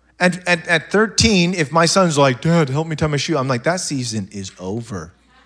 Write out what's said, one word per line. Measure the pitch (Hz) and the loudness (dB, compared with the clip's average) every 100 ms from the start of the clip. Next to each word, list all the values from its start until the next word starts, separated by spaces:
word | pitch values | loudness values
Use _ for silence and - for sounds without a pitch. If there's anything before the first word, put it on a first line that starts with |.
| _ - | _ 0
And | 180 180 | 0 0
at, | - 175 175 | -2 -2 0
at | 165 - | -2 2
thirteen, | - 220 - 226 190 175 | 2 2 2 4 4 2
if | 185 131 | 0 0
my | 160 165 | 2 4
son's | 196 175 147 | 4 2 4
like, | 139 127 | 2 2
"Dad, | 160 170 143 | 2 2 2
help | 143 165 | -2 -4
me | 151 | -4
tie | 156 | -2
my | 143 | -2
shoe," | - 147 | -2 -2
I'm | 131 | -2
like, | 123 | -2
"That | 151 185 | -2 -4
season | - 139 120 110 92 | -4 -6 -4 -6 -8
is | 101 95 - | -10 -14 -12
over. | 92 113 113 95 80 - _ _ | -8 -8 -8 -12 -12 -18 _ _